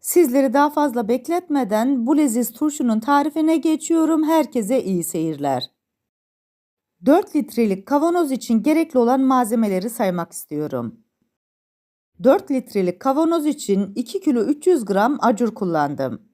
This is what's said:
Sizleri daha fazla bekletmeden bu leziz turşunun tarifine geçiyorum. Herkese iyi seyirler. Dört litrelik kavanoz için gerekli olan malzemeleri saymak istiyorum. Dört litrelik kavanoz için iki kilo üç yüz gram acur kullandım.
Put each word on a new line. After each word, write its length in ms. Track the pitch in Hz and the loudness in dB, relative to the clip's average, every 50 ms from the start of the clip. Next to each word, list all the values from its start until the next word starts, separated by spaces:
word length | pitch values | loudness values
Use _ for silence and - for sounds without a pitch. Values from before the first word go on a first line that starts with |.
| _ | _
Sizleri 500 | - - 349 349 262 240 277 269 269 214 | 0 2 4 4 4 4 2 2 2 4
daha 160 | 285 285 294 | 2 2 2
fazla 380 | 294 320 294 294 226 240 226 196 | 2 0 -2 0 -2 -4 -2 -2
bekletmeden 1000 | 240 254 247 - 330 359 359 - 294 285 254 190 208 214 226 262 285 254 226 226 | -2 -2 -2 -4 -4 -4 -4 -2 -2 -2 -2 0 -2 0 0 0 0 -2 0 0
bu 100 | 302 285 | 2 2
leziz 340 | 302 277 214 240 240 220 | 2 2 2 0 -2 -4
turşunun 480 | - - 302 302 294 - 269 240 220 220 | -4 -4 -4 -4 -2 -2 -2 0 0 0
tarifine 580 | 220 - 285 285 285 311 294 320 311 311 320 320 | 0 2 2 2 2 0 -2 0 0 2 2 2
geçiyorum. 640 | - 330 311 311 - - 339 330 320 302 330 311 311 | 2 0 -2 0 0 0 0 2 2 2 2 0 2
Herkese 600 | 302 330 320 294 302 - 247 214 190 262 262 - | 2 2 2 2 0 -2 -4 -2 0 0 0 0
iyi 200 | - 190 175 165 | 0 -2 -2 -2
seyirler. 680 | - - 170 160 160 156 139 143 143 135 127 - - _ _ _ _ _ _ _ _ _ _ _ _ _ _ _ _ _ _ _ _ _ _ _ _ _ _ 175 | -4 -4 -4 -4 -4 -4 -4 -2 -2 -2 -2 -4 -8 _ _ _ _ _ _ _ _ _ _ _ _ _ _ _ _ _ _ _ _ _ _ _ _ _ _ 2
Dört 300 | 226 285 359 392 - - | 4 4 4 4 0 -4
litrelik 520 | 302 240 - - - 233 214 190 190 196 - | -4 -4 -4 -2 -2 0 0 0 -4 -4 -2
kavanoz 440 | 277 285 294 339 339 359 339 277 | 0 0 2 2 2 0 0 -2
için 320 | 262 240 - - 233 220 202 | -2 -6 -2 0 0 0 2
gerekli 360 | 285 311 320 330 320 - 262 | 2 2 2 0 0 0 0
olan 220 | 233 233 254 269 | 2 2 2 2
malzemeleri 680 | 269 262 262 254 247 202 226 233 226 208 190 185 180 240 | 2 2 2 2 0 0 0 -2 0 0 -2 -2 -4 -6
saymak 420 | 226 - 233 190 180 175 170 - | -4 -2 -2 -2 -2 -4 -6 -8
istiyorum. 720 | - - - _ 151 147 151 143 135 123 117 113 - _ _ _ _ _ _ _ _ _ _ _ _ _ _ _ _ _ _ _ _ _ _ _ _ _ 175 | -10 -18 -14 _ -8 -6 -6 -4 -4 -6 -6 -6 -10 _ _ _ _ _ _ _ _ _ _ _ _ _ _ _ _ _ _ _ _ _ _ _ _ _ 4
Dört 280 | 247 277 392 - - | 4 4 4 2 -2
litrelik 480 | 285 262 254 - - 208 185 175 175 185 | -4 -4 -4 -4 -4 -2 -2 -2 -4 -2
kavanoz 460 | - 269 269 285 330 330 339 339 294 | -2 -2 0 0 0 0 0 0 0
için 480 | 302 277 - - - 202 190 202 190 202 | -2 -4 -4 -2 -2 0 0 0 -4 -6
iki 260 | - 247 - - 392 | -8 -10 -6 -8 -4
kilo 220 | - 311 254 240 214 | -2 0 0 0 0
üç 240 | - 294 294 - 370 | -2 -2 0 2 2
yüz 180 | 359 302 226 | 2 2 0
gram 320 | 185 196 196 208 247 294 247 | -2 0 0 2 0 0 0
acur 340 | - 226 226 196 240 220 226 | 0 0 0 2 -2 -4 -2
kullandım. 680 | - 208 180 165 156 147 143 147 - 135 127 113 - _ _ | -4 -4 -2 0 0 0 -2 -2 -4 -6 -6 -6 -10 _ _